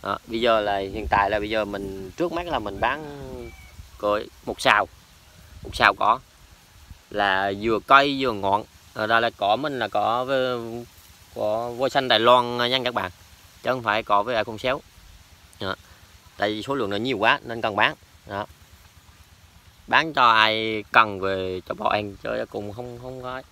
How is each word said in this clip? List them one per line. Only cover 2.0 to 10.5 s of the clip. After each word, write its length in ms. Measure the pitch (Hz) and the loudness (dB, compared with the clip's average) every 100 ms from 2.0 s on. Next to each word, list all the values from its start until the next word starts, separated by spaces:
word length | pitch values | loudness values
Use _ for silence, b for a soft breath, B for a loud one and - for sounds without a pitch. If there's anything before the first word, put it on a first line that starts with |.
| 95 - | -12 -4
trước 160 | 170 | -4
mắt 140 | 165 175 | -4 -4
là 120 | 135 | -4
mình 220 | 104 98 | -4 -2
bán 240 | 113 143 151 143 131 127 120 - - - - - | -2 -2 -8 -12 -12 -12 -14 -16 -20 -20 -20 -4
cỡ 260 | 104 104 - - - | -2 -2 -4 -12 -10
một 140 | 104 | -4
sào, 260 | 135 104 98 - - - - - - - | 2 2 0 -8 -20 -20 -20 -20 -20 -18
một 140 | - - | -14 0
sào 180 | 113 101 | 2 2
cỏ 200 | 101 123 - _ - - _ - - - _ | 0 0 -4 _ -20 -20 _ -20 -20 -20 _
là 420 | 104 101 95 101 98 | -2 0 0 0 -2
vừa 180 | 110 110 - | -2 -2 6
cây 300 | 135 143 139 | 6 6 0
vừa 120 | 131 | -2
ngọn. 320 | 107 95 101 - - - | -2 0 0 -2 -18 -16
Ở 120 | - 107 | -6 2
đây 140 | 117 | 2
là 100 | 117 | 2
cỏ 260 | - 101 110 | 0 0 0
mình 220 | 151 135 | 0 -4
là 100 | 107 | -2
cỏ 360 | 104 107 117 | 0 0 0
với, 340 | 127 135 127 | 0 -2 -2